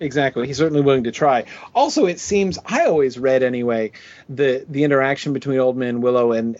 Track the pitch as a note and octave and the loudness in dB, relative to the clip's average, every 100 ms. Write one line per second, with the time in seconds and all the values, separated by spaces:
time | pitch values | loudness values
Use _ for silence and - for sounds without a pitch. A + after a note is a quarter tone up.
0 | D3+ C3 C#3 B2 B2+ C3 D#3+ D3 C#3 C3+ | -4 0 0 -2 -4 0 0 4 4 4
1 | A#2 A2+ D3+ B2+ - - - - D4 D4+ | 0 0 2 2 -2 -12 -6 0 0 2
2 | G3+ F3 - G3+ G3 F3 - A#3 E4 D#3+ | 0 0 -2 -2 0 -4 -4 0 2 2
3 | C3+ A#2+ C3 C3 B2+ B2 A#2+ A2+ A2 - | 0 0 0 2 2 0 -2 -2 -4 -8
4 | - - - C3 C#3 B2+ - C#3+ D3 C#3 | -20 -20 -14 -2 0 0 -4 -2 2 2
5 | C3+ C#3 D#3+ C3+ C#3 C3 B2+ B2+ B2 A#2+ | 2 -2 -4 -4 -2 0 0 0 -4 -2
6 | B2 B2 A#2+ A2+ A2+ A2+ | 0 2 2 0 -2 -4